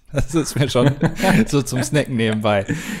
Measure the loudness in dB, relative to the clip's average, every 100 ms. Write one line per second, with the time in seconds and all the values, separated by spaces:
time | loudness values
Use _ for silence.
0 | -8 -4 -2 -2 -2 0 0 2 2 2
1 | -2 0 2 4 2 0 0 -4 0 -2
2 | 0 0 0 0 2 0 0 -6 -6 -10